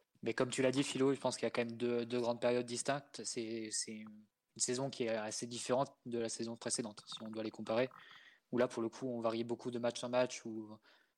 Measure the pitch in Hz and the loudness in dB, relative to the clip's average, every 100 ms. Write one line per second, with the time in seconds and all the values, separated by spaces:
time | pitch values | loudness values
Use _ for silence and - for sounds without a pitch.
0 | _ _ - - 127 - 131 131 139 131 | _ _ -2 2 2 4 4 4 2 4
1 | 135 131 127 - 117 - 117 117 120 120 | 4 4 0 0 0 0 -2 0 0 2
2 | 113 123 117 120 123 123 120 120 - 143 | 0 2 2 2 4 4 2 -2 0 -2
3 | - - 107 123 110 113 110 - - 107 | -4 -10 -6 -4 -4 -4 -4 -4 -4 -8
4 | 107 - - _ _ - - 123 135 - | -12 -16 -20 _ _ -2 0 2 0 0
5 | 113 110 110 - 120 120 - 127 135 - | 0 0 -2 -4 -6 -6 2 2 2 -4
6 | 123 117 113 - 117 123 120 - 113 104 | -4 -2 -2 -4 -6 -4 -2 -2 -2 -8
7 | - - 110 110 110 - 110 113 131 - | -12 -10 -8 -6 -6 -6 0 2 2 -4
8 | - - - - _ 120 127 - 113 - | -20 -20 -20 -20 _ 2 2 2 -2 -2
9 | 131 120 113 113 120 117 127 120 120 - | -4 0 2 0 0 -4 -4 0 0 0
10 | 123 123 127 - 113 110 107 107 - - | 2 2 2 0 -8 -8 -8 -14 -20 -20
11 | _ | _